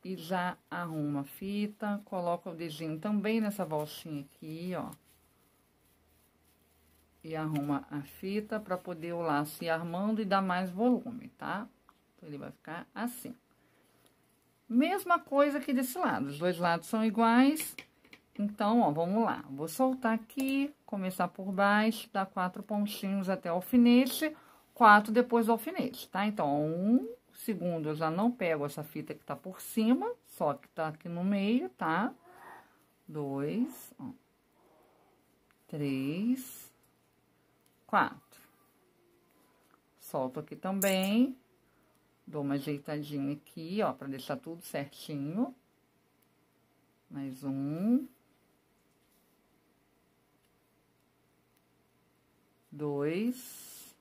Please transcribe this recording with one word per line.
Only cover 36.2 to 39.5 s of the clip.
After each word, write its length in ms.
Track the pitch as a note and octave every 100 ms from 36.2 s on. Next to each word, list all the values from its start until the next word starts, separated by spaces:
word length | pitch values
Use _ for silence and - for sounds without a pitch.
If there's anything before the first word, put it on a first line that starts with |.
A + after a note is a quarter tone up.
| A3 B3+ B3+ - - _ _ _ _ _ _ _ _ _ _ _ _
quatro. 520 | G#3 C3+ - _ - - _ _ _ _ _ _ _ _ _ _